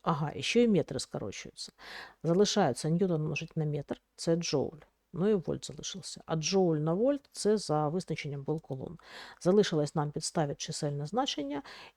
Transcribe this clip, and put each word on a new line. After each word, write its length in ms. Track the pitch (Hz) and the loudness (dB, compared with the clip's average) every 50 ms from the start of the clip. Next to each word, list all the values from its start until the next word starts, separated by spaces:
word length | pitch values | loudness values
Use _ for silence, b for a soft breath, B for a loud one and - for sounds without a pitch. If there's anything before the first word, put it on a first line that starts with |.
Ага, 300 | - 175 165 143 160 143 - | -2 -2 0 0 -2 -4 -4
і 60 | - 123 | -4 -4
ще 200 | - - 233 240 | 2 4 6 6
й 40 | 233 | 8
метри 320 | 208 165 131 - - 127 | 6 4 4 2 -2 -6
скорочуються. 720 | - - - - 117 101 - - - - - - - - - B B B B B B B B B - | -6 -6 -6 -6 -6 -6 -8 -10 -14 -16 -14 -14 -16 -16 -16 B B B B B B B B B 0
Залишаються 640 | 160 170 185 208 190 - 214 190 139 120 - - 156 | 2 4 4 4 4 4 4 4 4 2 0 0 0
Ньютон 340 | 160 175 196 185 170 156 156 | 2 2 2 2 2 0 0
множить 340 | 156 147 143 165 - - 165 | -2 -2 -4 -6 -6 -4 -2
на 80 | 151 | -2
метр, 360 | 151 147 143 - - - - _ _ _ | -2 -2 -4 -4 -6 -8 -10 _ _ _
це 200 | - - 170 165 | -4 0 2 2
джоуль. 440 | 175 170 - - 139 107 - - - - _ _ _ _ _ - | 2 2 0 0 0 0 0 -4 -10 -20 _ _ _ _ _ -4
Ну 160 | 143 180 214 | -2 2 2
і 40 | 214 | 2
вольт 320 | 190 - - 143 131 - | 2 0 -2 -6 -6 -6
залишився. 560 | - 139 151 - - - 190 - - - - - | -10 -12 -10 -10 -10 -10 -10 -12 -12 -14 -14 -8
А 100 | - 165 | -4 -4
джоуль 420 | 160 151 165 185 196 185 170 160 151 | -2 -2 0 2 4 4 4 2 2
на 160 | 151 160 165 | 2 0 2
вольт — 360 | 190 233 269 285 277 - _ | 2 2 2 2 0 -4 _
це 260 | _ - - 202 214 208 | _ -2 2 2 2 2
за 300 | - - 151 151 151 147 | 2 0 0 2 2 2
визначенням 560 | 156 185 - - 160 - - 147 143 139 139 | 0 -2 -4 -4 -6 -6 -4 -6 -8 -6 -4
був 180 | 160 156 160 | -4 -4 -4
кулон. 360 | - - 135 131 - - 165 B B B B B B B B B | -4 -8 -8 -8 -8 -10 -12 B B B B B B B B B
Залишилось 540 | - 170 190 214 202 - 175 151 147 147 - | 2 4 6 6 6 4 2 0 0 0 0
нам 160 | 160 147 147 | -2 -2 -2
підставити 440 | - 160 - - - 175 156 143 135 | -2 -6 -6 -2 0 0 0 0 -2
чисельне 500 | - - - 156 - 160 147 143 143 147 | -6 -8 -8 -6 -4 -4 -4 -4 -4 -6
значення, 580 | 151 196 247 277 277 - - 285 277 294 285 B B B B B B B | -4 -2 -2 -2 -2 -2 -4 -6 -6 -6 -8 B B B B B B B